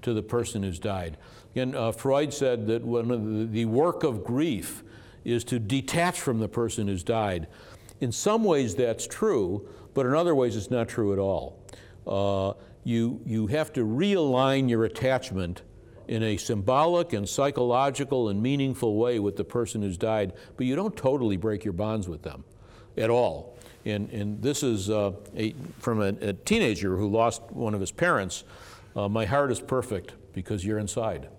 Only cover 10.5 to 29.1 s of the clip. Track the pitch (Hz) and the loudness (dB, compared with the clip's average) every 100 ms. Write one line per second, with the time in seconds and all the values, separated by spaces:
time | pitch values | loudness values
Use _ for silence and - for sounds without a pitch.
10.5 | 110 95 123 117 - 104 98 98 90 67 | 0 -2 0 0 0 0 2 2 0 -4
11.5 | - - - - - - 98 101 98 95 | -12 -20 -20 -20 -14 -4 0 2 0 -2
12.5 | - - - - 117 113 - - 110 107 | -4 -14 -10 -2 0 0 -2 -4 -2 0
13.5 | 147 151 139 110 117 202 196 147 127 135 | 0 -2 0 0 2 2 4 4 4 4
14.5 | 135 131 113 113 - 131 131 - 95 87 | 4 4 4 2 2 2 2 0 -4 -4
15.5 | 87 - - - - - 113 110 104 - | -6 -14 -20 -20 -18 -6 -2 0 0 -2
16.5 | 110 98 131 165 175 170 107 101 - 139 | -2 2 4 4 2 0 -2 -2 0 0
17.5 | 139 123 120 139 131 135 131 113 101 117 | 2 2 4 2 0 -2 2 2 2 2
18.5 | 143 135 123 117 104 123 120 101 101 101 | 2 0 0 0 2 2 2 0 -2 -4
19.5 | 120 113 113 101 90 113 110 101 - - | -2 -2 -2 -2 0 0 2 0 -4 -18
20.5 | - 127 139 208 - 131 139 117 95 110 | -4 0 0 -2 0 2 2 2 0 0
21.5 | 101 104 87 107 110 90 78 - - - | -2 -4 -2 -2 -2 -4 -6 -10 -12 -18
22.5 | - - - - - 110 120 113 78 - | -20 -20 -20 -12 -2 2 4 4 0 -12
23.5 | - - - - 104 104 113 104 104 117 | -18 -20 -10 -4 -4 -4 -6 -6 -2 -2
24.5 | 143 135 110 95 107 101 98 - - 107 | 0 0 0 0 2 0 -2 -12 -4 -4
25.5 | - 143 - - 110 98 104 101 95 - | -4 -14 -6 -2 0 0 0 -4 -4 0
26.5 | 226 160 98 95 92 104 110 117 - - | 2 2 2 0 0 2 4 2 0 -10
27.5 | - 117 104 95 - 175 147 95 - - | -6 -2 -2 -4 0 2 2 0 -6 -14
28.5 | - - - - - 101 | -20 -20 -20 -10 -4 0